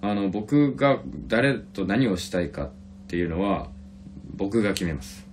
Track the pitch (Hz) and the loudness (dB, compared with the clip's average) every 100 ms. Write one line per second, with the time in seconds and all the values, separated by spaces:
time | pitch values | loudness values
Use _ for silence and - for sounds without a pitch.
0 | 101 101 98 98 104 147 143 123 139 131 | 0 0 0 0 2 4 4 4 4 4
1 | - 73 - 113 135 117 - - 95 107 | 0 -10 0 2 4 2 -4 -4 0 4
2 | 127 90 - 90 78 - 69 - - - | 4 2 0 -2 -2 -4 -8 -8 -18 -18
3 | - 87 90 82 101 95 - - - - | -6 -2 0 2 2 0 -2 -12 -16 -16
4 | - - - - 98 113 104 82 90 73 | -16 -16 -12 -6 0 2 2 2 -2 -4
5 | - - - | -8 -14 -18